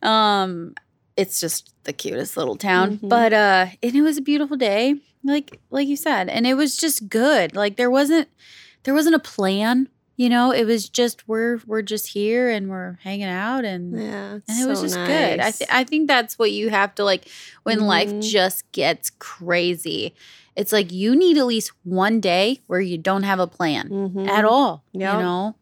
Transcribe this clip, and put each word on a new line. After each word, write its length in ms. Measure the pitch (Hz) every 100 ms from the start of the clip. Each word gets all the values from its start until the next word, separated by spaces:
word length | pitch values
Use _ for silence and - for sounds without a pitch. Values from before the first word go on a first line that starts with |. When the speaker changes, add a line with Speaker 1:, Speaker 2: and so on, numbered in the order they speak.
Speaker 1:
Um, 720 | 214 220 214 202 190 175 170 - _ _ _ -
it's 220 | 190 -
just 320 | 165 - - _
the 80 | -
cutest 440 | 151 - 117 185 -
little 200 | 240 214
town. 400 | 202 180 190 208
Speaker 2:
Mm-hmm. 120 | 208
Speaker 1:
But, 240 | 233 226
uh, 340 | 214 208 190 185 185
and 120 | 240
it 80 | 262
was 140 | 302 302
a 40 |
beautiful 340 | 269 294 285 285
day, 400 | 240 202 247 285 _ _
like, 380 | 269 294 285 - _
like 160 | 269 277
you 100 | 285
said. 320 | 320 247 180
And 180 | - 240
it 80 |
was 220 | 262 294 -
just 320 | 320 - 208
good. 460 | 220 254 285 170
Like, 220 | 190 208 202
there 140 | 247
wasn't, 380 | 262 285 330 277 _ - - - _
there 100 | -
wasn't 200 | 285 311
a 60 | 320
plan, 680 | - - 190 196 214 247 262 _ _ -
you 120 | 247
know? 220 | 240 247
It 120 | 254
was 240 | 226 233 202
just, 400 | - 240 - -
we're, 320 | 220 233 240 226
we're 160 | 214
just 260 | 208 214 -
here 400 | 202 208 233 254
and 180 | 220 196
we're 240 | 190 180 180
hanging 220 | 190 202 196
out 360 | 180 208 262
and, 320 | 233 180 175 226
Speaker 2:
Yeah, 380 | 214 208 196 208
it's 140 | 208
Speaker 1:
and 100 | 226
it 60 | 262
was 100 | 277
Speaker 2:
so 40 | 185
Speaker 1:
just 100 | 180
good. 380 | 175 302 254 -
I 40 |
Speaker 2:
nice. 140 | 214 220
Speaker 1:
th-, 120 | -
I 120 | 247
think 240 | 262 311 302
that's 280 | 262 233 -
what 120 | 220
you 200 | 202 220
have 240 | 214 196 -
to, 80 |
like, 240 | 202 185 - - - -
when 180 | - 220 214
life 220 | 175 202
Speaker 2:
Mm-hmm. 120 | 208
Speaker 1:
just 480 | 214 208 185 185 -
gets 380 | - 151 170 -
crazy. 1040 | _ - - 175 175 175 175 170 156 - _ - - _
It's 180 | - 202
like 180 | 214 180
you 240 | 180 202
need 220 | 262 359 302
at 80 |
least 280 | 254 226 - -
one 340 | 180 185 196 226
day 420 | 196 175 202 269 _
where 140 | 180
you 160 | 190 170
don't 280 | 165 196
have 140 | 196 190
a 80 | 180
plan 440 | _ 170 143 -
Speaker 2:
Mm-hmm. 360 | 196 196 185 190
Speaker 1:
at 200 | 202 214
all, 380 | 247 277 156 _
you 80 | 185
Speaker 2:
Yep. 160 | 190 196
Speaker 1:
know? 340 | 180 180 202 220